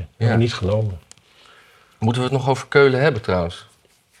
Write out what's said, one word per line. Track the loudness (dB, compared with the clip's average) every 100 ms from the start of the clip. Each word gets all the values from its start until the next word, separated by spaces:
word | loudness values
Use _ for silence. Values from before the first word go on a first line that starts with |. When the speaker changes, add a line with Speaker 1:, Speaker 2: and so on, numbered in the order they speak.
| -12 _
Speaker 1:
Ja. |
Speaker 2:
Heb | 2
ik | 2
niet | 2
genomen. | 0 -2 0 -2 -6 -16 -20 _ _ -20 -20 _ _ _ _
Speaker 1:
Moeten | -2 0
we | -2
het | 0
nog | 0
over | -2 -2
Keulen | 2 2 4
hebben | 0 -2
trouwens? | -2 -2 -2 -8 -20 _ _ _ _ _